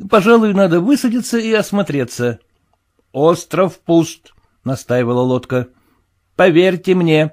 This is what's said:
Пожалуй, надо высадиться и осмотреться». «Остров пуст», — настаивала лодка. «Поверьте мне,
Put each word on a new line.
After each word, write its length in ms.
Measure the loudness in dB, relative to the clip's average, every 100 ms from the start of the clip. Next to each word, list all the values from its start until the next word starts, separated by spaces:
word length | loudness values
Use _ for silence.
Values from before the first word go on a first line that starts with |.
| 0
Пожалуй, 440 | 0 4 4 4
надо 260 | 2 2 2
высадиться 580 | 0 0 0 -4 -4 -4
и 140 | -2
осмотреться». 880 | -2 -2 -4 -2 -4 -4 -4 -6 -6 _ _ _ _ _ _ _
«Остров 680 | -2 0 0 -4 -2 -2 -4
пуст», — 560 | 0 0 0 -6 _ _ _ _
настаивала 560 | -8 -8 -4 -2 -2 -2
лодка. 480 | -2 -2 -4 -6 -6 _ _ _ _ _ _
«Поверьте 640 | 0 2 4 2 0 -2 0
мне, 340 | 2 2 0